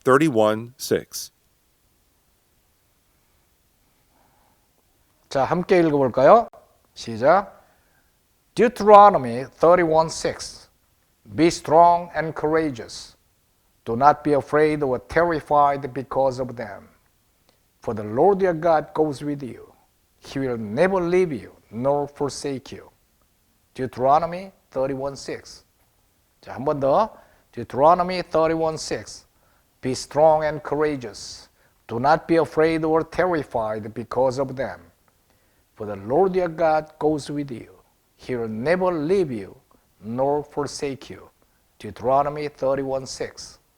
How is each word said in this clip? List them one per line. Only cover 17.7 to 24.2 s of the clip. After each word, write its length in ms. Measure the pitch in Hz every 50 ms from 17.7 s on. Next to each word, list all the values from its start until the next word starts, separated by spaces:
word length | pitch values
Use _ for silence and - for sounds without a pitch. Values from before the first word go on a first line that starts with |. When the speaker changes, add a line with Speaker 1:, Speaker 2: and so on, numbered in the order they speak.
| _ _
Speaker 2:
For 120 | - 123 113
the 100 | 104 104
Lord 380 | 104 107 127 160 196 202 185
your 140 | 196 185 170
God 400 | 156 160 170 160 151 147 - -
goes 260 | - 156 156 139 123
with 220 | 147 147 147 139 143
you. 280 | 113 123 - - - _ _ _ _ _ _ _ _ _ _
He 200 | _ - - 139
will 180 | 135 127 120 113
never 420 | 110 101 104 131 175 185 196 190
leave 320 | 175 170 180 185 185 170
you 220 | 143 104 87 - - _ _ _
nor 380 | 98 113 127 139 143 143 143 139
forsake 640 | - - 147 135 - - - 143 139 123 - -
you. 180 | 101 - - - _ _ _ _ _ _ _ _ _ _ _ _ _ _ _ _ _
Deuteronomy 760 | - 131 120 - 120 127 131 143 156